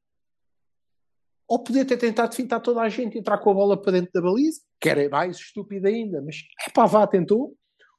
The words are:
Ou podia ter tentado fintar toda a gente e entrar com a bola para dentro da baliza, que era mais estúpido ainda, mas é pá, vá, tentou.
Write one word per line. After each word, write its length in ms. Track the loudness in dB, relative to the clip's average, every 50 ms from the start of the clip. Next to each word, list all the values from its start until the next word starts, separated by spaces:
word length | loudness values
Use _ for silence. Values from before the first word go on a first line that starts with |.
| _ _ _ _ _ _ _ _ _ _ _ _ _ _ _ _ _ _ _ _ _ _ _ _ _ _ _ _ _ -2
Ou 160 | -2 -2 -2
podia 200 | 0 0 0 2
ter 140 | 0 0 0
tentado 380 | 0 -2 0 0 -2 -2 -2
fintar 260 | -4 -6 -4 -4 -4
toda 180 | -2 -2 -2 0
a 80 | 0 -2
gente 260 | -2 -4 -6 -6 -6
e 40 | -8
entrar 200 | -4 -2 -2 0
com 100 | 2 2
a 40 | 4
bola 280 | 4 4 2 2 0
para 120 | 0 0 0
dentro 180 | 0 0 0 -2
da 80 | -2
baliza, 400 | 0 0 2 2 0 0 -2 -4 _ _ _ -4
que 80 | -2 0
era 220 | 0 2 0 0
mais 280 | 0 -2 -2 -2 -4 -10
estúpido 500 | -14 -16 -14 -14 -12 -10 -8 -4 -2 0
ainda, 340 | 0 -2 -4 -6 -6 -8
mas 160 | -8 -10 -12 -14 -16 -20 -18 -14 -14
é 40 | -4
pá, 160 | 2 4 4
vá, 220 | 6 6 4 4 4
tentou. 480 | 2 2 2 2 2 0 0 -2 -8 _ _ _ _ _ _ _ _